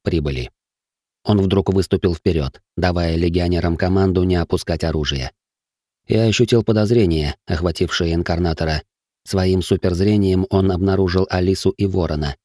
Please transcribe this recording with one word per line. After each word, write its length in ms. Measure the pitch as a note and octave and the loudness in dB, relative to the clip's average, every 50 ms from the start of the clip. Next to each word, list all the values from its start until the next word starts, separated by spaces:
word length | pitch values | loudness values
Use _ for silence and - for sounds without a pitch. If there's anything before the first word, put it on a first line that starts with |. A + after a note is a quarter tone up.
| - | -4
прибыли. 480 | - F2 E2 C#2+ C#2+ C2+ B1+ A#1+ - _ _ _ _ _ _ _ _ _ _ _ _ _ _ - | -2 -2 0 -2 -2 -4 -6 -8 -10 _ _ _ _ _ _ _ _ _ _ _ _ _ _ -2
Он 160 | - G#2+ G2+ | 0 2 2
вдруг 300 | F#2+ F#2+ F#2+ G2 F#2 - | 2 2 2 0 0 0
выступил 460 | F#2 G2 F2+ - - F#2 - F#2 E2+ | -2 -2 -2 -2 -2 0 0 0 -2
вперед, 460 | - - G2+ E2+ D#2+ C#2+ C2+ - - _ _ - | 0 -2 -2 0 0 -2 -4 -8 -14 _ _ -8
давая 400 | - E2+ F2+ F2 F2 F2 E2 E2 | -2 -2 0 0 0 0 0 0
легионерам 640 | E2 E2+ F2 E2 F2+ F2 F2 F2 E2+ E2 F2 E2+ E2 | 0 0 0 0 0 0 0 0 0 0 -2 -2 0
команду 460 | F#2+ F2+ F#2 G2 F#2+ F#2+ F2+ F#2 F2+ | 0 0 2 2 2 2 2 2 2
не 120 | F#2 F#2 | 2 0
опускать 480 | E2+ E2+ - - F2 - - F2 D#2+ - | 0 0 0 -2 -4 -2 -2 -4 -4 -2
оружие. 480 | E2 D#2 D#2+ D2 C#2 C#2+ C2+ C2 C#2 - _ _ _ _ _ _ _ _ _ _ _ _ _ _ - | -2 -2 -2 -2 -2 -4 -6 -6 -10 -12 _ _ _ _ _ _ _ _ _ _ _ _ _ _ -2
Я 160 | A2 A2 A2+ | 0 2 2
ощутил 400 | A2+ G#2 - B2 A2 B2 A#2 G#2 | 2 2 2 2 2 2 2 2
подозрение, 720 | - A2 G#2+ G#2+ G2+ A#2+ A#2 G#2+ F2 E2 D#2 D2 D2 - _ _ - | 2 0 2 2 2 4 4 4 2 2 0 0 -2 -4 _ _ -4
охватившее 680 | F#2 D#2+ E2+ F2+ E2 - F#2 E2+ - - F2+ E2+ E2 | -4 -2 -2 -2 -2 -2 -4 -4 -2 -2 -2 0 0
инкарнатора. 680 | E2+ E2+ - E2+ E2 F2 E2 D#2+ - E2 D#2 D#2 D2+ - _ _ _ _ _ _ _ - | -2 -2 -2 -2 -2 0 -2 -2 -2 -2 -2 -4 -4 -6 _ _ _ _ _ _ _ -12
Своим 380 | - - G2 F#2 F#2 F#2 F#2 | -4 -2 0 2 2 2 0
суперзрением 840 | F2 - G2 F2+ - F#2 F2+ E2+ F#2+ G#2 G#2+ G#2 G2 F#2+ F#2 F#2 F#2 - | 0 0 -2 0 0 0 0 0 2 2 2 2 2 2 2 2 0 2
он 220 | - F#2+ F#2+ F#2+ | 2 2 2 2
обнаружил 560 | F#2 E2+ F#2+ G2 F#2+ G2 G2 F2+ F2 F#2 F#2+ - | 0 0 0 0 2 2 0 2 2 0 0 0
Алису 400 | - F#2 F2+ F#2 F#2+ - - F#2+ | 0 0 0 0 0 0 0 -2
и 160 | - - G2+ | -2 0 -2
Ворона, 500 | G2 F#2+ F#2+ E2+ D#2 D#2 D2+ D2+ C#2+ C#2+ - _ | -2 0 -2 -2 -2 -2 -4 -4 -6 -8 -10 _